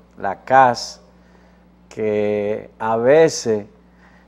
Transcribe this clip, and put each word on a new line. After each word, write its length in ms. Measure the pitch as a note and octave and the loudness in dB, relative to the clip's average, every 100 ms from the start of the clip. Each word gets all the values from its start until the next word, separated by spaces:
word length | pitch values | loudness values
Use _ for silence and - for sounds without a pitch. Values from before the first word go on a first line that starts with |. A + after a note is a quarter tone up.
| _ - | _ -12
la 240 | G2 F#2 | -10 -10
cas, 580 | - C3 C3 A#2 - - _ _ _ _ _ _ _ _ _ | 0 4 4 0 -8 -18 _ _ _ _ _ _ _ _ _
que 800 | - A2 G#2 G#2 G#2 G#2 G#2+ G#2+ - | -8 -4 -2 -2 -2 -4 -6 -10 -10
a 160 | A2 A2+ | -4 -2
veces, 680 | A#2+ D3+ D#3+ - A#2+ G#2+ G#2 _ _ _ _ _ | 4 4 4 0 -4 -4 -6 _ _ _ _ _